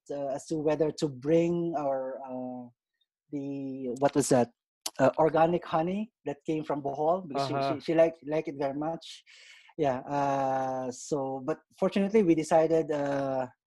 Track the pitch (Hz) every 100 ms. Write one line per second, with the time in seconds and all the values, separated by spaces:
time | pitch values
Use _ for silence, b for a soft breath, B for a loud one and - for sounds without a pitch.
0 | - 143 139 135 - 156 151 147 151 -
1 | 156 123 143 165 170 175 170 160 143 135
2 | 131 131 131 127 127 127 123 _ _ _
3 | _ _ _ 143 139 139 135 131 127 120
4 | 143 143 127 131 120 _ _ _ - -
5 | 131 - 156 156 170 170 - 165 170 196
6 | 220 _ 143 143 - 156 151 143 139 135
7 | 156 185 165 139 135 139 139 139 175 160
8 | 165 - 139 156 156 139 139 143 151 165
9 | - - B B B B B - 139 127
10 | 135 143 139 139 135 131 131 131 127 -
11 | - 147 135 135 131 - _ - 190 202
12 | 196 220 170 156 151 165 160 165 160 147
13 | 143 139 135 131 123 -